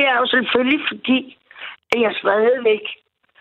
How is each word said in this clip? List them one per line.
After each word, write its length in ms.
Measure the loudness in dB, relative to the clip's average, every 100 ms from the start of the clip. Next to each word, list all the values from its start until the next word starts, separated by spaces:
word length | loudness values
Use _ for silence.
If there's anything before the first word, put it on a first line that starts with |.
| 2
er 120 | 2
jo 80 | 2
selvfølgelig 520 | 0 0 0 2 0 -2
fordi, 460 | -8 -2 -2 -2 -14 _ -20 -18 -18 _
at 100 | 0
jeg 140 | 0 0
stadigvæk 600 | 0 2 2 2 2 0 -2 -14 _ _ _ _